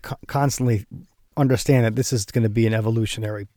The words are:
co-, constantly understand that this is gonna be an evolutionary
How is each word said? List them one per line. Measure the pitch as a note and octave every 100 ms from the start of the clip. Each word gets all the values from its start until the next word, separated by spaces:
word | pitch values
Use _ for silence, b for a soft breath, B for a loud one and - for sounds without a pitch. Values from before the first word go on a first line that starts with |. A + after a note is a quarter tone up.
co-, | - - -
constantly | C#3+ C#3 - B2+ G#2+ - - - _ _ -
understand | C#3 B2+ - C3 A2+
that | A2+
this | B2+
is | B2 -
gonna | B2 A2+
be | G#2+ A2
an |
evolutionary | A2 A2 A2+ A2 - G#2+ G#2+ G2